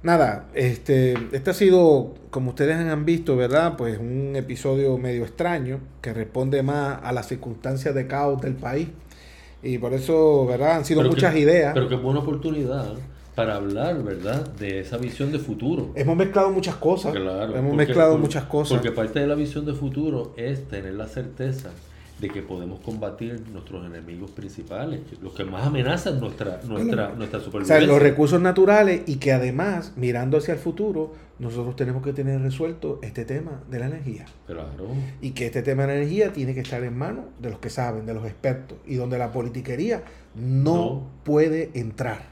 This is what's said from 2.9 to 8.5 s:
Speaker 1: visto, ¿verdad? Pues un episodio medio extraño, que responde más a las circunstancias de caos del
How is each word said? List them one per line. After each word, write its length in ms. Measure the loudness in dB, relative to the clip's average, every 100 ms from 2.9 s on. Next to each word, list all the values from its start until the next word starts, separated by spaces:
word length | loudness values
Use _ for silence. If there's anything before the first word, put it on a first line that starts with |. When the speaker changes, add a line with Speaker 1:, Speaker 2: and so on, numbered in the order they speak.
| 0 0
Speaker 1:
visto, 320 | 0 2 2
¿verdad? 400 | 4 4 2 0
Pues 220 | -4 -4
un 340 | -4 -4 -4 -4
episodio 640 | -6 -4 0 2 2 0
medio 260 | -2 -2
extraño, 560 | -4 -2 -2 -2 -4 -6 -10 -12
que 120 | -8
responde 480 | -6 -4 -2 0 2
más 360 | 2 0 -2 -4
a 100 | -4
las 140 | -4 -4
circunstancias 640 | -8 -8 -8 -6 -4 -2 -2
de 100 | -2
caos 360 | 0 0 0
del 140 | -4